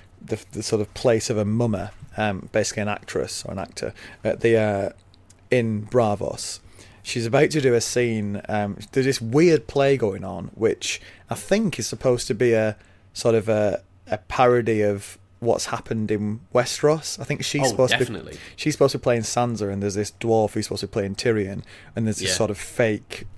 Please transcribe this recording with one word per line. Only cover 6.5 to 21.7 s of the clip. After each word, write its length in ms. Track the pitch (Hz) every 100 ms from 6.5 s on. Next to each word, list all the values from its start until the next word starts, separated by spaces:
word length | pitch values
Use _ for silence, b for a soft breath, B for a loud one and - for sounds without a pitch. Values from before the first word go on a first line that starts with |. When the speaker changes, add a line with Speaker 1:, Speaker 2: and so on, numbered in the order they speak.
| - B B B B
Speaker 1:
She's 220 | - 123 117
about 240 | 127 147
to 80 | 151
do 140 | 131
a 60 | 120
scene, 640 | - - 120 110 104 101 -
um, 280 | 107 101 101 -
there's 160 | - 131
this 140 | 131
weird 480 | 113 131 175 151 -
play 280 | 143 139 135
going 280 | 113 98
on, 220 | 95 92 -
which 460 | - 107 - - - B B -
I 60 | -
think 420 | - 196 220 -
is 80 | 107
supposed 400 | 127 135 120 -
to 80 |
be 200 | 107 123
a 220 | 113 110 107 b b b
sort 220 | - 120 113
of 120 | 101
a, 360 | 107 104 - - _ -
a 100 | -
parody 640 | - - 123 123 113 110
of 340 | 104 101 - - _ _
what's 280 | 117 85 -
happened 440 | 117 - 113 107
in 300 | 107 107 107 -
Westeros. 680 | 123 120 - 147 156 - -
I 40 |
think 200 | - 110
she's 220 | - 147 135
Speaker 2:
Oh, 40 |
Speaker 1:
supposed 220 | 107 127
to 60 | 123
be, 60 |
Speaker 2:
definitely. 320 | 123 98 76 78 B -
Speaker 1:
she's 180 | 151
supposed 180 | 143 139
to 60 | 131
be 40 |
playing 180 | - 120
Sansa, 500 | 107 - 123 113 101
and 80 | 101
there's 140 | 101
this 160 | 98 104 -
dwarf 340 | 117 110 107
who's 100 | 110 104
supposed 140 | 101
to 80 | 98
be 40 |
playing 220 | 117 98
Tyrion, 480 | 98 127 110 95 98 -